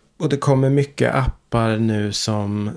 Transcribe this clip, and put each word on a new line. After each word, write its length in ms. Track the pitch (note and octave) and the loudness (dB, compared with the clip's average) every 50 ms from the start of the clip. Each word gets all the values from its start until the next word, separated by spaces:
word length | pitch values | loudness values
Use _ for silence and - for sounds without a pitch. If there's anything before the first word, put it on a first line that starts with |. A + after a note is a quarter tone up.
| _ _ _ - | _ _ _ -4
Och 100 | E3 C#3+ | -2 -2
det 80 | - | -2
kommer 340 | - - D3 C#3 C3 C3+ C3+ | 0 0 2 2 2 2 2
mycket 440 | C#3 C#3+ C#3 - - - B2 A#2+ B2 | 2 2 0 0 -2 -2 0 0 0
appar 640 | C3+ B2+ B2+ - - _ _ - A#2 A2+ A2+ A2 | 0 0 -2 -4 -6 _ _ -2 0 0 0 0
nu 360 | G#2+ A2+ A2 G#2+ G#2 G#2 G#2 | 0 0 0 0 0 -2 -2
som, 580 | G2 - - - G#2+ G#2+ G#2 G2+ G2+ G#2 G#2 G#2+ - | -4 -4 -2 -2 -2 -2 -2 -2 -4 -4 -4 -6 -6